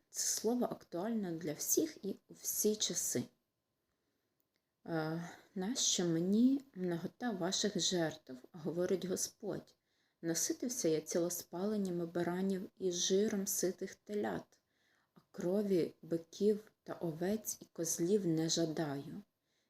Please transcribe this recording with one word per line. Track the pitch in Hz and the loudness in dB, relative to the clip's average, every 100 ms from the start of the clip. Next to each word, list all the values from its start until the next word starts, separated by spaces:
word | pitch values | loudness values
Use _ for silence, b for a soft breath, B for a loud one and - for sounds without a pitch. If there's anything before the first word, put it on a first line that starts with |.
| _ | _
це | - - | -4 -2
слово | - 214 247 | 0 0 2
актуально | 233 - - 170 208 226 190 | 0 -4 -8 -4 -2 -2 -2
для | 165 165 | -4 -4
всіх | - - - 311 - | -4 2 2 2 -2
і | 190 - - | -8 -8 -10
у | |
всі | 170 - - 208 214 | -12 -6 0 2 2
часи. | - 180 - 131 - _ _ _ _ _ _ _ _ _ _ _ _ _ _ _ - | 0 0 0 -2 -4 _ _ _ _ _ _ _ _ _ _ _ _ _ _ _ -4
Е, | 165 156 165 170 B B | -2 0 -4 -6 B B
«Нащо | - 185 247 - - | -6 -4 0 2 2
мені | 175 165 180 208 254 277 - | 2 2 2 6 6 4 -2
многота | - 180 170 175 - 247 | -4 -2 -2 -4 -6 -4
ваших | 190 185 196 208 190 | -2 0 2 0 2
жертв, | 165 180 160 151 - 127 - | 2 2 0 -2 -12 -16 -14
говорить | 175 160 160 180 190 | -8 -4 -2 0 0
Господь, | 180 190 - - 208 147 - _ _ _ _ _ | 0 -2 -4 -6 -6 -6 -8 _ _ _ _ _
наситився | 165 170 - - 254 - 165 | -4 0 0 -2 -4 0 2
я | 156 | 2
цілоспаленнями | 156 185 170 175 - 170 202 214 196 175 170 | 0 0 0 -2 -8 -4 -2 0 0 -2 -2
баранів | 170 170 180 190 190 196 - | -2 0 0 0 0 -4 -4
і | 185 | -2
жиром | 175 - 190 220 214 196 | 0 2 4 4 2 0
ситих | - 180 190 196 | 0 0 -2 -8
телят, | - - 208 214 170 - _ _ _ _ _ _ | -10 -8 -4 -2 -2 -6 _ _ _ _ _ _
а | - _ | -20 _
крові | - 175 196 202 185 151 - | -4 0 2 4 4 2 -2
биків | 160 165 - - 202 202 - _ - | -4 -4 -4 0 2 2 -2 _ -12
та | |
овець | - 170 156 175 220 - - | -6 -4 -2 0 -2 -4 -10
і | |
козлів | - - 165 - 170 208 185 | -10 -6 -4 0 4 4 4
не | 160 160 | 2 2
жадаю. | 170 165 151 156 139 147 - - _ _ _ _ | 2 2 0 -2 -2 -8 -12 -14 _ _ _ _